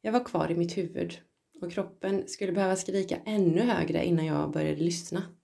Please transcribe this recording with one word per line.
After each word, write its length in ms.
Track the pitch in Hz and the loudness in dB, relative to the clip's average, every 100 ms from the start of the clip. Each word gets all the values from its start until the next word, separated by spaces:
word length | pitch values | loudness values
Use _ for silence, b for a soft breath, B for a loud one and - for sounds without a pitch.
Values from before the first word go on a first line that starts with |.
Jag 120 | 214 | 2
var 120 | 233 | 0
kvar 260 | 247 175 160 | 0 0 0
i 40 | |
mitt 220 | 165 170 - | 2 0 0
huvud. 440 | 170 - 170 - _ _ _ - | -4 -4 -6 -8 _ _ _ -12
Och 120 | 175 | -8
kroppen 560 | 175 180 - 185 196 - | -4 -6 -6 -2 -2 -4
skulle 240 | - 196 | -6 -2
behöva 240 | 180 190 190 | 0 2 0
skrika 440 | 185 190 185 - - | 0 -2 -2 -4 -2
ännu 340 | 214 180 165 | 4 4 6
högre 440 | 240 196 160 165 | 4 2 0 0
innan 220 | - 170 160 | 2 2 2
jag 260 | 147 151 | 0 0
började 300 | 156 156 147 | 0 0 0
lyssna. 540 | 170 175 - 175 - - | 0 -2 -6 -6 -6 -12